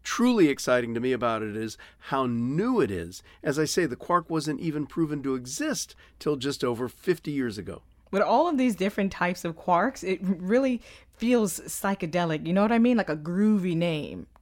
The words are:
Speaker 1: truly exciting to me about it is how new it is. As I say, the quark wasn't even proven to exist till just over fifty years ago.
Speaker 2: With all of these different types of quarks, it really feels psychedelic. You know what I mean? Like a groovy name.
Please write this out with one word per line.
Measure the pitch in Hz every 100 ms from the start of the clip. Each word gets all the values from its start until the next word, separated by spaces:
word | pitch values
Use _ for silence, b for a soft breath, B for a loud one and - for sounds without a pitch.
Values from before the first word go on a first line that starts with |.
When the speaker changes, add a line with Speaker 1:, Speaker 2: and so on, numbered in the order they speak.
Speaker 1:
truly | - - 247 233 156
exciting | 123 - 123 120
to | 117
me | 127
about | 123 120 110
it | 107 107
is | 113 - B B
how | - 135 131
new | 117 120 151 226 240
it | 120
is. | 92 85 - b b
As | - 143
I |
say, | 151 - 165
the | 123
quark | - 175 165
wasn't | 160 151 147
even | 165 151 139
proven | - 156 147
to | 135
exist | 131 123 - 302 - - - b b
till | 156 143
just | 135 135
over | 127 117 123
fifty | - - 170 160
years | 143 120 104
ago. | 87 82 - _ _
Speaker 2:
With | 190
all | 165 233 339
of | 285
these | 254 190
different | 196 - 196
types | - 180 180
of | 170 160
quarks, | - 175 226 -
it | 185 190
really | 185 170 185 240 269 240 B B B _
feels | 226 247 208 -
psychedelic. | - - 196 196 170 175 170 156 160
You |
know | 190
what | 214
I | 233
mean? | 240 240
Like | 170
a | 156
groovy | 151 180 214 208 185 165
name. | 170 156 131 92 - _